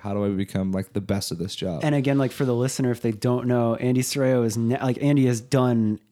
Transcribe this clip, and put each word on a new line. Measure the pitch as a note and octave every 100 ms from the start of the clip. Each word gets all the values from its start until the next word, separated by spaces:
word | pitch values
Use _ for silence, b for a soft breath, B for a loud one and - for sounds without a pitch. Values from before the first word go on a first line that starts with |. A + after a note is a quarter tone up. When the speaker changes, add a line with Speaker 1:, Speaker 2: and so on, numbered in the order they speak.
Speaker 1:
How | G#2
do | G2+
I | G2+
become, | F#2+ G2 G2 F#2+
like, | F#2+ F#2+
the | G2+
best | F#2+ G2 -
at | E2+
this | E2+ -
job?" | F#2 E2
Speaker 2:
And | D#3 C#3+
again, | C#3 C#3
like, | C3
for | -
the | C3+
listener, | A#2+ B2+ - B2+
if | A#2
they | A#2+
don't | G#2+ B2 B2 B2
know, | B2 A#2
Andy | A2+ B2 B2+
Sorreo | B2+ C#3 C3 B2+ A#2
is | G#2+
ne-, | A2+ B2+
like, | C3 B2
Andy | C#3+ C#3+ C3
has | A#2
done | A2+ C3+ B2+ A#2+ G#2+ G#2+ -